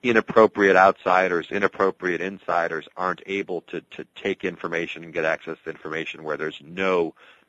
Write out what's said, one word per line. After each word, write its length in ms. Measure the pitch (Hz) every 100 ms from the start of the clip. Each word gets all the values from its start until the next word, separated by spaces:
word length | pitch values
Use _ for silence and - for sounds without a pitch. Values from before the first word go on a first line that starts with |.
inappropriate 760 | 123 113 - - 110 - 98 92
outsiders, 760 | 95 - 92 92 92 87 80
inappropriate 680 | 101 98 - 98 - 90 82
insiders 680 | 92 98 - 87 82 80 - -
aren't 260 | 92 87 98
able 360 | 98 92 87
to, 200 | - 85
to 240 | - - - -
take 300 | 101 95 92
information 580 | 85 87 85 82 82
and 100 | 82
get 120 | 80 80
access 320 | 78 82 78
to 60 | 80
information 540 | 78 82 80 80 73
where 140 | 78 73
there's 240 | 78 -
no, 520 | 71 87 95 92 80 - - _